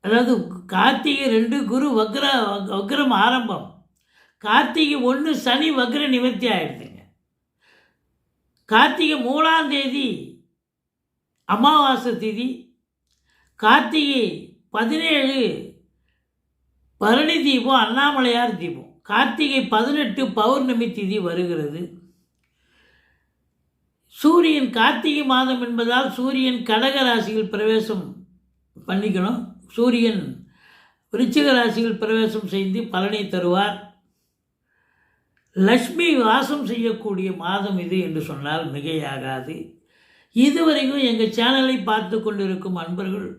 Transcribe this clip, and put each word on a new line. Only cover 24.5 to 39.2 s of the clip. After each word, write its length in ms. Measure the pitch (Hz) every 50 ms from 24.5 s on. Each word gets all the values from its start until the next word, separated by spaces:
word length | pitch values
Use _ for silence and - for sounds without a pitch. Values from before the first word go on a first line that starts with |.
| 311 294 262 - -
கார்த்திகை 480 | 226 226 269 294 - - 311 294 294 294 262
மாதம் 300 | 262 254 262 262 262 247 247
என்பதால் 420 | 240 233 233 233 233 240 254 269 262 -
சூரியன் 420 | - 247 262 254 262 262 262 247 240 - -
கடக 260 | 214 226 247 269 269 277 269 247
ராசியில் 440 | 233 220 190 185 220 220 214 185
பிரவேசம் 500 | - 202 214 220 220 220 214 - 208 190 160 131 - - - _ _ _ _ _ _ _ _ _ _ - - -
பண்ணிக்கணும். 500 | 185 196 214 214 185 185 180 208 247 - - - - - - _ -
சூரியன் 480 | 226 233 254 233 240 226 226 214 190 147 131 127 - - - _ _ _ - - _ _ _ _ _ _ _
விருச்சிக 340 | - 226 254 202 - 302 285 285 262 247
ராசியில் 420 | 240 226 220 226 226 233 208 -
பிரவேசம் 480 | 220 214 220 226 220 214 220 220 202 180 190
செய்து 240 | 196 196 190 190 226 226 - -
பலனை 260 | 185 190 202 214 214 202 - -
தருவார். 420 | 185 175 175 180 190 202 208 - - - - _ _ _ _ _ _ _ _ _ _ _ _ _ _ _ _ _ _ _ _ _ _ _ _ _ _ _ _ _ _ _ _ _
லக்ஷ்மி 540 | 185 190 202 240 254 240 - - 320 339 339 311 254 233
வாசம் 420 | 220 226 269 269 - 294 294 254
செய்யக்கூடிய 640 | 196 233 233 226 226 214 226 - 214 196 185 185 190 180 165 165
மாதம் 340 | 175 190 202 196 208 190 180 175
இது 120 | 170 190 185 175 160
என்று 140 | 160 156 151 -
சொன்னால் 360 | 151 139 139 147 156 165 160 139 135
மிகையாகாது. 840 | 143 143 160 160 160 156 139 139 131